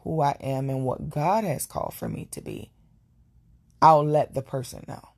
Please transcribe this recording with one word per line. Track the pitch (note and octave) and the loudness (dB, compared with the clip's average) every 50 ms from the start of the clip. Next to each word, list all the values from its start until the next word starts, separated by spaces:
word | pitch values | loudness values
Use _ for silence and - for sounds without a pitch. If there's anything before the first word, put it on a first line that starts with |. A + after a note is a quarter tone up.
| - | -8
who | E3+ E3 D#3 | -4 -2 0
I | D3 C#3+ - - | 0 0 0 -2
am | - C3+ C3+ C3+ C3+ C3+ | -4 -4 -4 -4 -2 -2
and | C3+ C3 C3 | -2 -2 -2
what | B2+ - - - D3 | -2 -4 -4 -6 -6
God | D3 D3 D3 E3+ G3 A3+ G#3+ | -4 -2 0 2 2 2 0
has | F#3+ C#3+ - - | 0 -2 -4 -6
called | - - - - - - | -6 -6 -6 -6 -6 -6
for | - - - | -8 -8 -8
me | - - - - | -6 -8 -10 -12
to | - - | -12 -12
be, | - - G#2+ A2 - - _ _ _ _ _ _ _ _ _ _ _ _ _ _ _ _ - - _ _ _ _ - | -12 -10 -10 -12 -12 -14 _ _ _ _ _ _ _ _ _ _ _ _ _ _ _ _ -20 -20 _ _ _ _ 8
I'll | D#3+ D#3+ D3+ D3 | 8 8 8 6
let | D3+ D3+ D3+ C3+ - - | 4 2 2 2 0 -2
the | C#3 B2 | -6 -6
person | - - C3+ B2 - - - - - | -4 -6 -6 -6 -8 -10 -14 -14 -14
know." | - - - - - | -14 -14 -16 -20 -20